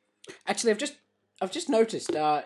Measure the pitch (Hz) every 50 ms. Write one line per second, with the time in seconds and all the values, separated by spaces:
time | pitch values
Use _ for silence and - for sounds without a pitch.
0 | _ _ _ _ - - - - - - 202 - - 226 208 214 277 277 - _
1 | _ _ _ _ _ _ _ - 190 185 - 311 - - 226 220 226 220 - 135
2 | - - 165 151 151 151 151 147 -